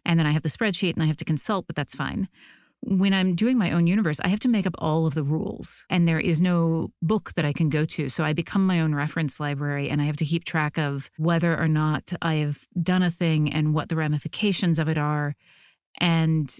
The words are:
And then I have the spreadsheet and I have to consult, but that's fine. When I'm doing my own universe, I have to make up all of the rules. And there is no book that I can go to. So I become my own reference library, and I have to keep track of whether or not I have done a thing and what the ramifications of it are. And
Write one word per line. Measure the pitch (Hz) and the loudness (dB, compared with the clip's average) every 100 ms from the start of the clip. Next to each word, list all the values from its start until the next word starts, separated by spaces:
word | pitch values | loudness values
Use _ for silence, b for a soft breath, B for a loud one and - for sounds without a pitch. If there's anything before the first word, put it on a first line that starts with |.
| - | 0
And | 165 | 2
then | 151 | 2
I | |
have | 151 | 0
the | 160 | -2
spreadsheet | - 220 180 185 | -2 -2 0 -2
and | - | 0
I | 156 | 0
have | 156 | -2
to | - | -2
consult, | 156 - 202 - | -4 -2 -4 -4
but | 151 | -6
that's | 143 - | -6 -6
fine. | 147 - 190 b b b b b | -6 -4 -6 b b b b b
When | - 190 196 | -2 2 4
I'm | 196 185 175 | 4 2 2
doing | 226 254 | 2 2
my | 180 | 2
own | 170 170 | 4 4
universe, | 196 185 147 | 4 2 0
I | - | 0
have | 208 | 0
to | 254 | 2
make | 220 190 | 2 0
up | 170 | -2
all | 165 156 160 | 0 2 2
of | |
the | 151 | 0
rules. | 139 156 - - - - - | 0 -2 -2 -8 -10 -12 -4
And | 180 170 | 2 2
there | 160 | 2
is | - 156 | 2 2
no | 180 175 165 160 - - | 2 2 2 0 -4 -4
book | 165 214 - - | -2 -2 -2 -2
that | 151 | -2
I | |
can | 143 160 | 0 0
go | 151 160 | 2 -2
to. | - 139 | -2 -6
So | - | -2
I | 151 | -2
become | 156 170 202 190 | -2 -2 0 2
my | 175 | 2
own | 160 147 | 2 0
reference | 147 170 151 - | -2 -2 -4 -2
library, | 147 139 147 143 143 | -4 -4 -2 -2 -2
and | 147 | -2
I | 147 | -2
have | 147 | -2
to | 151 | -2
keep | 165 - | -2 -2
track | 165 151 - | -2 -2 -2
of | 147 139 135 - | -2 -4 -8 -4
whether | 156 170 170 165 | 0 2 2 2
or | 160 | 2
not | 156 156 151 - 180 | 2 2 -2 -4 -6
I | 170 156 | -2 -2
have | 151 147 - - | -2 -4 -8 -4
done | 170 185 | 0 2
a | 180 | 2
thing | 170 170 156 151 | 0 0 2 2
and | 156 151 151 | 0 0 0
what | 147 | 0
the | 160 | -2
ramifications | 156 151 - - 208 190 180 160 | 0 -2 -4 -2 -2 0 2 2
of | 151 | 0
it | 156 | 0
are. | 147 151 147 139 b b b b _ - | 0 -2 -2 -6 b b b b _ -2
And | 175 165 160 160 143 - | 2 4 4 2 0 -6